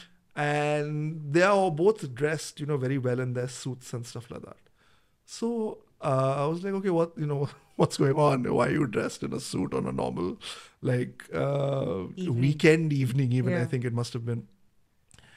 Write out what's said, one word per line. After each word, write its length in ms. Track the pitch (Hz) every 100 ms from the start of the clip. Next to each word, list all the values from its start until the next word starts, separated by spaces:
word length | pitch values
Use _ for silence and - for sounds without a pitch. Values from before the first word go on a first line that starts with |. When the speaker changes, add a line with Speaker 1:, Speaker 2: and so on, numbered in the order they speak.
| - _ _
Speaker 1:
And 1000 | - 147 147 147 151 147 151 156 160 147
they 80 | 165
are 100 | 190
all 180 | 202 190
both 420 | 151 190 220 139
dressed, 460 | 120 147 151 - -
you 60 | 147
know, 100 | 143
very 200 | 127 139
well 240 | 123 123
in 120 | 127
their 140 | 123 123
suits 440 | - 131 123 -
and 140 | 120 117
stuff 240 | 117 -
like 120 | -
that. 140 | - - _ _ _ _ _ _ -
So, 520 | - 233 233 214 - _ -
uh, 340 | - 131 135 139
I 40 | 143
was 160 | 175
like, 100 | 196
"Okay, 160 | 196 196
what, 220 | 165 170 165
you 80 | 147
know, 220 | 143 - -
<laughs> 140 | _ -
what's 200 | 156 -
going 180 | 139 151
on? 280 | 147 135 - -
Why 100 | 123
are 20 |
you 140 | 151 139
dressed 360 | - - -
in 80 | -
a 80 | -
suit 340 | - - 90
on 120 | - 65
a 60 |
normal, 460 | 65 62 67 90 - - - - _
like, 440 | 131 123 127 - -
uh, 720 | - 139 143 139 135 - 95 90 -
Speaker 2:
Evening. 240 | 180 120
Speaker 1:
weekend 520 | 139 151 160 160 160
evening 400 | 143 127 131 127
even, 200 | 127 123
I 60 | 175
Speaker 2:
Yeah. 60 | -
Speaker 1:
think 180 | 131
it 80 | 120
must 200 | 117 120
have 100 | 123
been." 220 | 117 117 156 _ _ _ _ _ _ - -